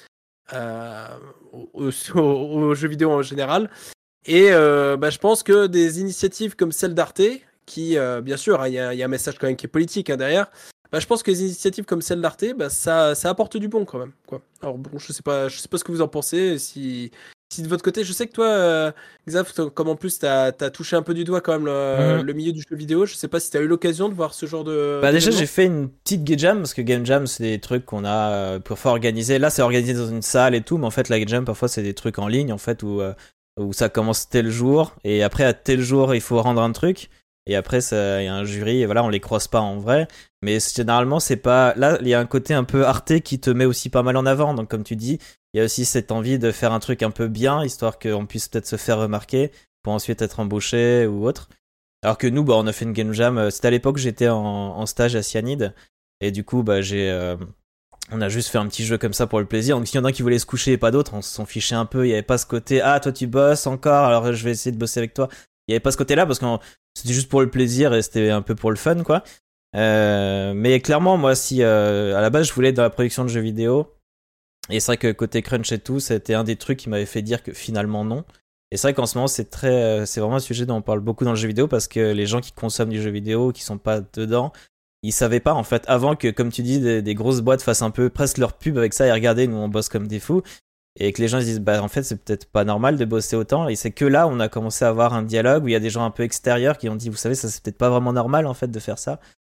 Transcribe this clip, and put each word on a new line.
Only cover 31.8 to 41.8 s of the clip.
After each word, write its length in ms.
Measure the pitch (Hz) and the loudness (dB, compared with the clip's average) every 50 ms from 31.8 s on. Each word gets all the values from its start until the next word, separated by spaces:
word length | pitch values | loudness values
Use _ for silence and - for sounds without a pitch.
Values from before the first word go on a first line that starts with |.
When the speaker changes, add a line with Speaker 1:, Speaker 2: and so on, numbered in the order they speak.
| 104 | -4
Speaker 2:
des 100 | 101 98 | -4 -6
trucs 260 | - - 117 - - | -6 -6 -6 -4 -4
en 80 | 101 | -4
ligne, 240 | 104 117 135 147 127 | -2 0 0 -2 -2
en 60 | 107 | -4
fait, 260 | 104 - 117 113 - 107 | -6 -4 -4 -4 -4 -4
où, 160 | 104 101 101 | -4 -4 -4
euh, 140 | 98 95 98 - - _ _ _ _ _ _ | -4 -4 -8 -12 -18 _ _ _ _ _ _
où 140 | 107 101 98 | -8 -6 -6
ça 160 | 95 - 120 | -2 -2 -2
commence 400 | 107 - 113 107 110 110 - - | 0 0 0 0 0 -2 -2 -4
tel 220 | - - 123 113 113 | 0 0 0 0 0
jour, 440 | 110 117 120 131 139 156 156 - - - - | -2 0 2 4 4 4 2 0 -4 -6 -2
et 180 | 104 104 104 104 | 0 2 2 2
après, 220 | 101 - - 139 | 0 2 2 2
à 80 | 127 117 | 2 2
tel 260 | - _ - 131 127 | 0 _ 0 0 0
jour, 340 | 127 123 135 135 135 135 131 | 2 2 2 4 4 4 2
il 80 | 117 | 0
faut 200 | - - 120 113 | 0 0 0 2
rendre 200 | 123 123 120 117 | 2 2 2 2
un 120 | 117 117 113 | 2 0 0
truc. 360 | - 156 180 185 - - - - _ _ _ _ _ _ - | 0 0 0 0 -2 -8 -18 -20 _ _ _ _ _ _ -2
Et 40 | 101 | -2
après, 240 | 98 92 - 127 123 | -2 -2 0 -2 -2
ça, 400 | 123 - 113 107 101 98 98 98 | 0 0 0 0 0 0 0 -2
il 40 | 98 | -2
y 20 | 92 | -4
a 40 | 95 | -4
un 100 | 98 101 | -6 -6
jury, 360 | 104 101 104 104 113 123 127 | -6 -6 -4 -2 0 0 2
et 40 | 117 | 2
voilà, 180 | 101 104 117 120 | 2 2 2 2
on 60 | 110 | 2
les 100 | 101 98 | -2 -2
croise 300 | - - 113 107 - - | -2 -4 -4 -4 -2 0
pas 100 | - 113 | 0 0
en 180 | 107 101 98 | 0 0 -4
vrai. 300 | 101 101 113 131 151 160 - - - - _ _ _ | -6 0 2 2 2 2 -2 -8 -18 -20 _ _ _
Mais 200 | 98 104 107 110 | -4 -2 0 0
c'est, 120 | - - - | -2 -2 -2
généralement, 420 | 127 117 113 117 123 123 131 143 165 | -2 0 2 2 2 2 2 0 0
c'est 160 | - - 131 | 0 0 -2
pas, 380 | - - 127 123 131 127 123 - | 0 2 4 4 6 6 4 4
là, 220 | 120 | 4